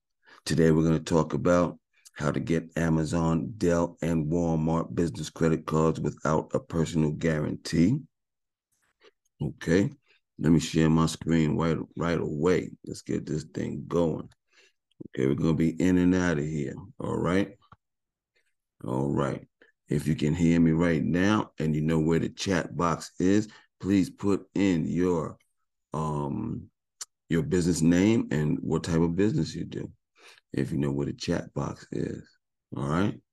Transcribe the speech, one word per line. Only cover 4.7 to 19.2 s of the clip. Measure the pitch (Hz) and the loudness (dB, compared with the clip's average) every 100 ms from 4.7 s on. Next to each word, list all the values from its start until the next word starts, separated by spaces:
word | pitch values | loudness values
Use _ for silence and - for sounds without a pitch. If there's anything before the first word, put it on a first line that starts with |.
| 82 - | 0 -2
business | 60 82 78 78 | -2 -2 -4 -10
credit | - 82 78 - | -2 0 0 0
cards | 78 80 78 | 2 2 0
without | 76 - 76 78 - | -4 -4 -2 -2 0
a | - | -6
personal | - 82 78 82 76 | -4 -2 -2 0 0
guarantee. | 76 82 78 76 76 - 85 87 151 - _ _ _ _ _ _ _ _ _ _ _ _ _ | 0 -2 -2 -4 -8 -2 2 2 2 -6 _ _ _ _ _ _ _ _ _ _ _ _ _
Okay, | 71 - 80 92 135 - _ _ _ - | -10 -8 2 2 2 -4 _ _ _ -2
let | 78 | 4
me | 80 | 4
share | - 80 80 | 4 2 4
my | 80 80 | 4 2
screen | - - 82 76 73 | -2 0 2 2 0
right, | 82 78 85 76 | 0 -2 -6 -4
right | 85 80 | -2 -2
away. | 78 73 85 85 - - - | -4 0 2 2 -2 -12 -14
Let's | 76 | -14
get | - 80 - | -6 -6 -4
this | 76 73 | -6 -6
thing | - 78 80 - | -8 -6 -8 -4
going. | 85 82 69 - _ _ _ _ _ _ _ - | 0 0 -2 -10 _ _ _ _ _ _ _ -10
Okay, | - 65 | -2 0
we're | |
gonna | 71 80 | 2 2
be | 78 82 | 2 0
in | - 90 90 | 2 2 4
and | 90 | 4
out | 92 87 76 | 4 2 0
of | |
here, | 78 78 65 - 95 - | -2 -4 -6 -8 -16 -10
all | 78 80 | -6 -2
right? | 82 92 104 - _ - _ _ _ _ _ _ _ _ _ _ | 0 0 0 -8 _ -20 _ _ _ _ _ _ _ _ _ _
All | 53 64 71 | -6 -2 -2
right. | 73 | 0